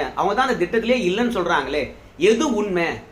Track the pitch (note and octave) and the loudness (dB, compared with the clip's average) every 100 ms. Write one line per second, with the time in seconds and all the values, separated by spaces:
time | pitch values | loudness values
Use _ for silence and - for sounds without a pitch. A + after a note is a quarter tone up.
0 | C3 - E3+ G#3 C4 G3+ F3 A3+ A3+ B3+ | -4 -2 0 2 0 0 0 0 0 0
1 | F3+ G3 A#3+ G#3 E3+ D#3+ C3 D3 A#2+ - | 2 0 0 -2 0 0 0 -4 -4 -10
2 | - - F#3 A#3 D4+ G#3 G3+ F3 E3 A#2 | -18 0 2 4 2 0 0 0 -2 -4
3 | - | -10